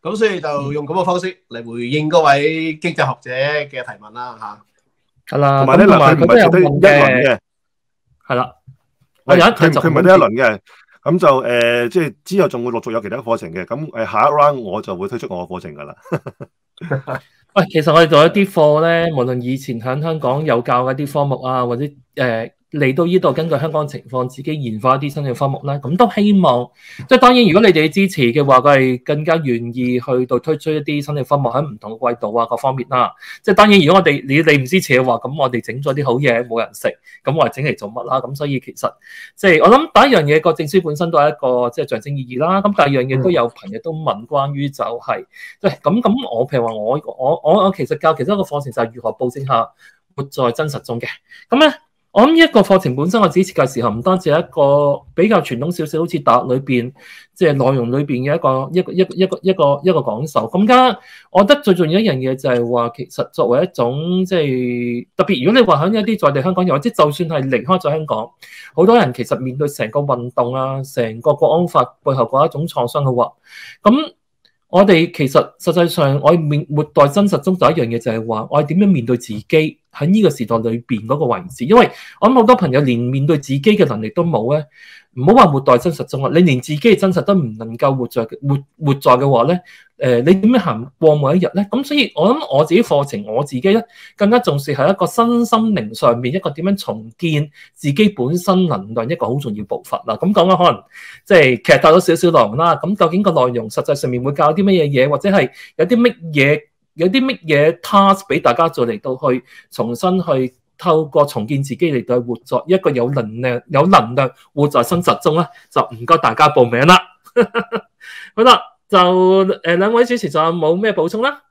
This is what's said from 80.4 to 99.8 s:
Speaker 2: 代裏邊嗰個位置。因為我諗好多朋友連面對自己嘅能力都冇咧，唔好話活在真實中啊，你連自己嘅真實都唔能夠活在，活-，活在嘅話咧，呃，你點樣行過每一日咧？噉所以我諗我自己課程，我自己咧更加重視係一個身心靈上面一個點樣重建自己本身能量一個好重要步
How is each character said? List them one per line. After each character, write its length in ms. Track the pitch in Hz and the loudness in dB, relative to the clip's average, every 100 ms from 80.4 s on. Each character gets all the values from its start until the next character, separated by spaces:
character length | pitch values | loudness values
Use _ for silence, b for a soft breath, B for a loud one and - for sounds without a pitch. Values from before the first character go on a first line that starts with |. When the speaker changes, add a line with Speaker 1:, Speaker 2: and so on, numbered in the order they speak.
| 110 | -4
Speaker 2:
代 100 | 117 | -2
裏 120 | 113 117 | -2 -6
邊 240 | - 117 | -6 -6
嗰 100 | 110 | -4
個 100 | 147 | -4
位 140 | 135 98 | -2 -4
置。 240 | 90 - | -8 -10
因 100 | 123 233 | 2 4
為 100 | 185 B B B | 4 B B B
我 80 | 220 | 2
諗 60 | |
好 80 | 262 | 4
多 120 | 220 | 4
朋 160 | 254 160 | 4 4
友 100 | 131 | 0
連 160 | 139 117 | 0 0
面 280 | 120 135 147 | -2 -2 0
對 100 | 151 | -2
自 120 | - | -2
己 120 | 139 | -2
嘅 240 | 214 214 | 0 2
能 160 | 151 110 | 0 0
力 80 | 110 | -6
都 140 | - | -4
冇 280 | 170 110 117 | -2 -2 -2
咧， 100 | 151 147 b b b b | -2 -4 b b b b
唔 140 | 123 143 | -2 2
好 60 | 240 | 4
話 60 | 190 | 4
活 100 | 135 | 2
在 160 | 135 123 | 2 2
真 160 | 180 | 0
實 100 | 151 - | -4 -8
中 160 | 131 | -6
啊， 60 | 135 | 0
你 60 | 160 | 2
連 180 | 180 127 | 2 2
自 140 | - | -4
己 40 | 147 | 0
嘅 200 | 233 214 | 2 2
真 140 | 190 | 2
實 80 | 180 | 0
都 140 | - | 0
唔 180 | 196 123 110 | 0 -2 -8
能 180 | 113 117 | -12 -2
夠 180 | 143 | -2
活 120 | 131 120 | -2 -4
在， 160 | 123 | -4
活-， 320 | 113 - 139 139 - _ | -6 -6 -4 -4 -6 _
活 100 | 151 | -4
在 160 | 135 147 | 0 2
嘅 180 | 127 139 | 2 2
話 120 | 123 | 2
咧， 180 | 131 180 b b b _ | 2 -2 b b b _
呃， 160 | 127 120 | 0 2
你 120 | 139 | 4
點 80 | 190 214 | 4 4
樣 60 | 247 | 2
行 320 | 175 110 127 _ | 0 -6 -10 _
過 180 | 160 | 2
每 220 | 151 139 175 | 2 2 0
一 40 | |
日 60 | 175 | 0
咧？ 140 | 185 202 | -2 -4
噉 140 | 240 | -4
所 120 | 277 | -2
以 160 | 294 226 | -2 -2
我 180 | - 185 | 0 0
諗 220 | 285 294 139 | 0 0 0
我 80 | |
自 80 | 156 | 2
己 80 | 180 | 0
課 240 | 226 160 | 2 -2
程， 180 | 143 104 104 | -2 -8 -6
我 120 | 113 | -6
自 80 | 143 | -4
己 100 | 127 | -2
咧 240 | 196 220 220 b b _ | 0 0 -2 b b _
更 140 | 202 | 0
加 80 | 240 | 2
重 180 | 220 143 | 0 -4
視 160 | 139 | -4
係 160 | 139 151 | -2 0
一 40 | |
個 120 | 196 | 0
身 400 | 170 - 233 240 | -2 0 0 0
心 140 | 233 220 220 | 0 0 0
靈 180 | 190 107 | -2 -6
上 240 | 110 139 117 | -2 0 0
面 160 | 123 | -2
一 60 | 185 | -4
個 100 | 170 | -6
點 160 | 143 | -4
樣 100 | 185 | -4
重 360 | 196 - 110 110 _ | -4 -6 -10 -14 _
建 280 | 170 151 151 b b | -4 -2 -4 b b
自 180 | _ 143 | _ -4
己 160 | 139 214 | 2 0
本 260 | 208 127 | 0 -4
身 300 | 175 175 185 | -2 0 0
能 260 | 175 104 101 | 0 -2 -6
量 120 | 117 113 | -6 -6
一 80 | |
個 120 | 170 110 | -4 -4
好 80 | |
重 180 | 139 135 | -4 -6
要 100 | 104 | -10
步 140 | 101 - | -8 -10